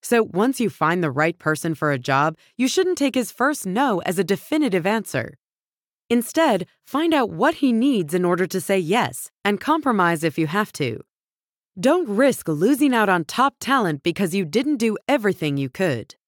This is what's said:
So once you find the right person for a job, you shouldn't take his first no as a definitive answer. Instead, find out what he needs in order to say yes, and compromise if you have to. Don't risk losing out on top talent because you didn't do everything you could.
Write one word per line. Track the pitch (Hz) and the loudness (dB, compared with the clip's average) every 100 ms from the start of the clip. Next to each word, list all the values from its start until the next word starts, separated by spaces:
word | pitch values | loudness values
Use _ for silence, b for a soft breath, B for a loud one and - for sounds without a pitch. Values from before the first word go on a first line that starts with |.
So | - 233 | 2 0
once | 220 170 233 269 | 2 0 0 0
you | 220 | -2
find | - 156 175 | 0 0 0
the | 165 | -2
right | 131 156 175 | 0 -2 -2
person | - 156 170 | -4 -2 -4
for | 160 151 | -2 -2
a | 139 | -2
job, | 123 135 151 156 b b | 0 0 0 -2 b b
you | 254 | -2
shouldn't | - 370 359 | 0 0 0
take | 277 254 | 0 0
his | 233 | -4
first | - 277 302 190 | -2 -2 -2 -4
no | 190 269 190 | 0 0 0
as | - 180 | -2 -2
a | 185 | -2
definitive | 196 - 311 285 185 170 | -2 -2 0 2 0 0
answer. | 220 190 135 113 - _ _ _ _ _ _ _ | -2 -4 -6 -6 -12 _ _ _ _ _ _ _
Instead, | 240 220 - 320 202 175 b _ | 0 0 0 2 2 -2 b _
find | 269 330 | -2 2
out | 311 233 | 2 0
what | 160 254 330 | 0 0 2
he | 277 | 0
needs | 226 262 247 160 180 | 2 2 0 0 0
in | 180 | 0
order | 175 180 | 0 -2
to | 190 | -4
say | - 196 | -2 -2
yes, | 156 220 156 127 - _ 202 | 2 0 -2 -6 -16 _ -4
and | 202 | -2
compromise | - 320 285 214 175 170 | 0 0 2 2 2 2
if | 160 - | -2 -2
you | 160 | -2
have | 185 214 | -2 -4
to. | - 131 113 - _ _ _ _ _ _ - | -4 -6 -6 -14 _ _ _ _ _ _ -2
Don't | 202 339 302 | 2 2 0
risk | 202 269 - - | 2 2 2 -4
losing | 151 190 277 285 247 | 0 2 4 2 2
out | 208 | 2
on | 180 160 | 2 0
top | - 269 _ | 0 0 _
talent | - 269 196 147 | -2 0 0 -2
because | 170 170 196 | -4 -2 -2
you | 190 | -2
didn't | 170 175 269 285 | 0 0 0 0
do | 226 208 - | 0 -2 0
everything | 277 208 185 151 139 | 0 0 -2 -2 -2
you | 135 | -4
could. | - 190 120 - - | -2 -2 -2 -6 -18